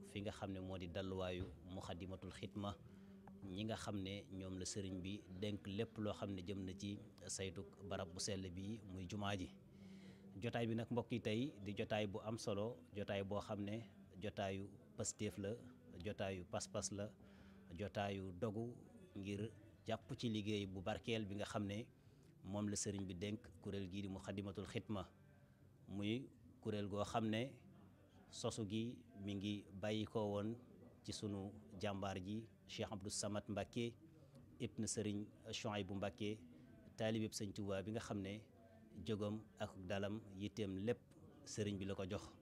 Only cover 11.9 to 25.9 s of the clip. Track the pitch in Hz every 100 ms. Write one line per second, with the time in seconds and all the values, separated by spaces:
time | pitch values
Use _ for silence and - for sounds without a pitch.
11.9 | 110 107 98 98 113 - 101 110 123 -
12.9 | 98 101 101 98 101 - 107 101 110 117
13.9 | - - 92 104 104 98 98 98 - -
14.9 | - 107 - 104 101 98 117 - - -
15.9 | 92 87 98 98 95 85 104 - 104 98
16.9 | 101 104 - - - - - - 85 101
17.9 | - 101 98 95 87 113 104 117 120 -
18.9 | - - 104 98 101 110 - - - -
19.9 | 110 - 139 123 107 104 104 98 95 92
20.9 | 107 - 113 104 101 98 113 101 104 123
21.9 | - - - - - 95 101 104 101 113
22.9 | 98 95 90 101 104 - - 104 98 95
23.9 | 95 98 95 101 101 101 98 95 117 -
24.9 | 104 90 - - - - - - - -